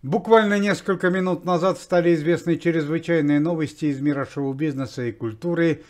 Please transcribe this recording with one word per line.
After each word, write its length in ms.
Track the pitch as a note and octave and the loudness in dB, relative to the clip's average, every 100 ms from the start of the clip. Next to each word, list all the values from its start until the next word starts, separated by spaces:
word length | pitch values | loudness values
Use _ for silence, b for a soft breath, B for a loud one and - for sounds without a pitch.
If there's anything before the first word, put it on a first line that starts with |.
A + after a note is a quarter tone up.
Буквально 580 | C3 G#3 A3 A3+ G#3+ G3+ | -2 -4 4 6 6 2
несколько 500 | G3+ G3 - F3+ F3+ | 0 -2 -2 0 0
минут 340 | F#3 F#3 F3 | 0 0 -2
назад 320 | F3 F3 F#3 F3 | 0 0 0 -2
стали 380 | - F3+ E3+ | 0 2 4
известны 420 | E3+ D3+ E3 E3+ D#3 | 2 2 0 0 0
чрезвычайные 840 | E3+ E3 D3 D#3+ E3 E3+ D3 D3 | 0 -2 -2 -4 0 0 2 2
новости 460 | D#3 E3+ D3+ - D#3 | 2 -2 -4 -4 -4
из 140 | C3+ | -2
мира 280 | C#3+ C#3 C3 | -2 -2 -4
шоу-бизнеса 720 | - C#3 C3+ D#3 C3+ C3 - A#2+ | -6 -6 -2 -4 -4 -6 -6 -6
и 60 | |
культуры 720 | A2+ A2+ G#2+ F3 E3+ E3+ D#3 | -4 -8 -6 -4 0 0 0